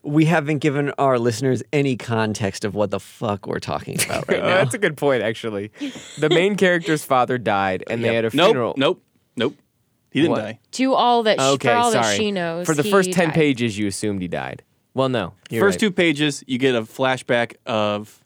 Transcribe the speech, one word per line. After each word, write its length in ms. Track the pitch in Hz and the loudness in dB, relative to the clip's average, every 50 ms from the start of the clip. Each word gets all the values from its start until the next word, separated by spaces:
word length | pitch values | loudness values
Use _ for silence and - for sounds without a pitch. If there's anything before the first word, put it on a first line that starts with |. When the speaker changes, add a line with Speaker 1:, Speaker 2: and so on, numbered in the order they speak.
| - | -6
Speaker 1:
We 200 | 147 147 156 156 | 0 2 4 4
haven't 340 | 151 170 160 147 143 156 139 | 4 4 2 0 0 -4 0
given 320 | - 151 135 147 143 139 - - | 0 0 0 0 -2 -4 -2 0
our 180 | 139 135 131 | 2 2 2
listeners 460 | 120 117 120 113 107 135 131 127 110 - _ | 2 2 0 0 0 0 0 0 -2 -4 _
any 240 | - 147 143 139 127 | -2 0 0 0 -2
context 680 | 104 - - 117 110 110 110 104 - 110 98 - - - | -4 -4 -4 -2 -2 0 -2 -2 -2 -4 -4 -4 -4 -6
of 100 | 104 90 | -6 -2
what 160 | 104 104 95 | -2 -2 -2
the 80 | 101 95 | -2 -8
fuck 480 | - - - - - 110 101 101 - | -10 -12 -12 -6 -4 -4 -4 -4 -6
we're 140 | - - - | -8 -8 -6
talking 420 | - - 73 73 - - - - - | -6 -6 -6 -6 -6 -8 -6 -6 -4
about 220 | - - - - - | -4 -4 -6 -2 -2
right 100 | 185 - | -2 0
Speaker 2:
<laughs> 40 | |
Oh, 60 | - 170 | 0 0
Speaker 1:
now. 80 | 180 | 2
Speaker 2:
that's 180 | 185 - 127 - | 2 2 0 0
a 40 | 208 | 0
good 180 | 202 175 147 | -2 -2 -2
point, 260 | - 147 143 135 120 | 0 0 2 2 2
actually. 480 | 101 113 113 - - 113 107 101 101 107 _ - 285 269 - - - - - 143 | 0 -2 -4 -4 -8 -6 -6 -6 -8 -8 _ -10 -10 -10 -10 -12 -18 -16 -6 -2
The 100 | 147 156 | 0 2
main 280 | 175 170 180 202 208 | 2 4 2 2 2
character's 480 | 175 196 180 175 170 165 165 156 151 - | 2 2 2 2 0 0 0 -2 -2 0
father 340 | - 135 127 123 127 127 123 | 0 2 2 2 2 0 -2
died, 460 | 101 110 104 98 98 95 95 90 - - | 0 0 0 2 2 0 -2 -4 -4 -6
and 140 | 110 117 | -4 -2
they 60 | 117 113 | 0 0
Speaker 1:
Yep. 20 | 113 117 113 | 0 0 0
Speaker 2:
had 100 | 113 113 | 0 2
a 20 | |
Speaker 3:
Nope, 100 | 143 170 202 | 4 4 4
Speaker 2:
funeral. 260 | 226 127 117 98 - | 4 2 0 -2 0
Speaker 3:
nope, 260 | - 135 156 190 - _ _ _ _ _ _ _ | 0 0 0 0 -2 _ _ _ _ _ _ _
nope. 180 | - 110 135 - _ _ _ _ _ _ _ _ _ _ _ | -4 -4 -4 -4 _ _ _ _ _ _ _ _ _ _ _
He 100 | - 123 | 0 0
didn't 100 | 156 165 | 2 2
Speaker 2:
What? 80 | 117 131 | 2 -2
Speaker 3:
die. 180 | 110 107 110 _ _ _ | -4 -8 -12 _ _ _
Speaker 4:
To 220 | - - 262 262 262 | -4 -2 0 2 2
all 280 | - 220 247 240 233 | 2 4 4 4 4
that 160 | 220 220 196 - | 4 2 2 4
sh-, 40 | 135 135 139 | 4 2 2
Speaker 2:
Okay, 140 | 135 - - | 2 2 2
Speaker 4:
for 60 | 240 | 2
all 140 | 240 240 240 | 4 2 2
that 120 | 220 - 117 | 2 2 2
Speaker 2:
sorry. 120 | 107 104 | 2 2
Speaker 4:
she 160 | 202 220 208 | 0 0 -2
knows, 340 | 202 185 170 170 165 170 180 | -2 -4 -4 -4 -6 -4 -2
Speaker 2:
For 80 | 160 160 | 0 0
the 80 | 147 | 0
first 240 | 143 208 196 196 185 | 2 4 4 2 2
Speaker 4:
he 60 | 185 | 2
Speaker 2:
ten 160 | 180 180 175 160 | 2 0 0 2
Speaker 4:
died. 60 | - | 2
Speaker 2:
pages, 420 | 165 151 147 135 113 120 117 98 104 | 2 2 2 2 0 -2 -2 -2 -2
you 80 | 107 | -4
assumed 360 | 101 95 - - 107 101 98 | -4 -4 -4 -4 -4 -4 -4
he 40 | 90 85 | -4 -4
died. 360 | 85 73 65 65 - - _ _ _ _ _ _ | -6 -6 -6 -8 -10 -14 _ _ _ _ _ _
Well, 160 | _ 127 131 131 | _ -2 -2 0
no. 260 | 127 113 95 82 - _ _ - | 0 -2 -4 -6 -10 _ _ -6
You're 120 | 120 113 | 0 2
Speaker 3:
First 140 | 190 202 185 | 2 2 2
Speaker 2:
right. 40 | - | 2
Speaker 3:
two 120 | 226 208 | 0 0
pages, 500 | 180 - 175 165 151 143 151 151 139 - - - | 2 2 2 2 2 0 -2 -2 -2 -6 -6 -6
you 100 | 131 120 | -4 0
get 160 | 135 131 123 | 2 2 2
a 80 | 117 | 0
flashback 720 | 110 - - - 135 131 127 123 - - 127 120 120 117 - _ _ | -2 -4 -4 -2 0 0 0 -2 -2 0 0 0 0 -2 -6 _ _
of 600 | - 117 107 107 104 104 104 107 - - _ _ | -4 -2 0 0 0 -2 -4 -6 -12 -20 _ _